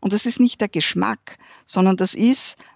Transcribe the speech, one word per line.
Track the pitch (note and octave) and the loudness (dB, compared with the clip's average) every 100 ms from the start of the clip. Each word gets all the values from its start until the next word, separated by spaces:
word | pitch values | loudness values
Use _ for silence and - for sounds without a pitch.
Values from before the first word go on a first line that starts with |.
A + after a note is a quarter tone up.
Und | - | -4
das | G3+ A#3+ | -2 0
ist | - | 2
nicht | B3 - | 0 0
der | G3+ | -4
Geschmack, | E3 - - F#2+ - - - - - | -2 -4 -2 -4 -6 -12 -20 -20 -20
sondern | - - F#3 F#3 | -6 0 2 2
das | F#3 | 0
ist, | - A3+ C4 - - - | 0 2 2 -2 -4 -14